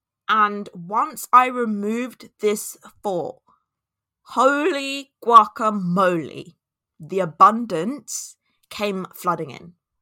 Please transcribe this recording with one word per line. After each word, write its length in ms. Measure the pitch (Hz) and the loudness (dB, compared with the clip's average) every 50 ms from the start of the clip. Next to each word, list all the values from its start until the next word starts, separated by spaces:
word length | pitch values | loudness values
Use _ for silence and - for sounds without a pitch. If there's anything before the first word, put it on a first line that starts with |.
| _ _ _ _ _ - | _ _ _ _ _ 0
And 400 | 208 220 214 208 202 202 202 - - | 4 4 4 2 2 -4 -8 -10 -12
once 560 | 180 170 170 208 226 277 311 262 - - - | -16 -12 -4 0 0 0 0 -4 -12 -6 6
I 140 | - 247 254 | 6 6 6
removed 840 | 254 254 247 240 226 214 202 202 208 226 233 247 247 - _ - - _ _ | 6 2 -2 -2 -2 -2 -2 -2 -2 -2 -2 -4 -6 -10 _ -20 -20 _ _
this 340 | - 208 208 208 - - - - _ - - _ | 0 0 0 0 -4 -12 -14 -16 _ -20 -20 _
thought, 400 | _ 214 190 175 143 - - _ _ _ _ _ _ _ _ _ _ _ _ _ _ _ _ _ _ | _ -4 -2 -2 -4 -4 -8 _ _ _ _ _ _ _ _ _ _ _ _ _ _ _ _ _ _
holy 880 | - - - 247 269 285 285 294 349 339 285 277 269 277 277 277 _ _ _ - | -8 0 4 4 4 4 4 2 0 0 -2 -4 -4 -6 -8 -8 _ _ _ 0
guacamole, 1300 | 220 233 226 214 214 - - 226 214 214 208 185 175 175 190 196 185 180 165 151 117 - 139 - - _ _ _ _ _ _ _ _ _ _ | 2 2 2 2 0 -4 -4 -4 -2 -2 -2 -4 -2 0 2 2 2 2 0 -4 -8 -12 -14 -16 -18 _ _ _ _ _ _ _ _ _ _
the 200 | 160 147 185 190 | -14 -8 -4 -4
abundance 1120 | 185 165 147 _ 190 196 214 226 240 220 190 156 165 214 285 285 - - - - - - - _ _ _ _ _ _ _ | -4 -4 4 _ 6 6 6 4 -4 -4 -4 -4 -2 -4 -6 -8 -12 -12 -12 -12 -12 -14 -20 _ _ _ _ _ _ _
came 380 | - - 214 208 196 190 185 - - | -8 -4 -4 -2 -2 -4 -6 -10 -12
flooding 380 | - - 185 170 156 160 143 | -6 -2 -2 -2 -2 -4 -10
in. 220 | - - - 170 - _ _ _ _ _ | -12 -16 -18 -20 -20 _ _ _ _ _